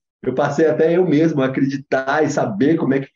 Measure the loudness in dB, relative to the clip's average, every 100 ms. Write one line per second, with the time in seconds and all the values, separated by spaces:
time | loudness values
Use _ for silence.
0 | _ _ -6 -2 -2 0 0 2 2 2
1 | 2 2 2 0 -2 0 -2 -4 -4 -4
2 | -2 0 0 -2 -4 0 0 2 0 -2
3 | -4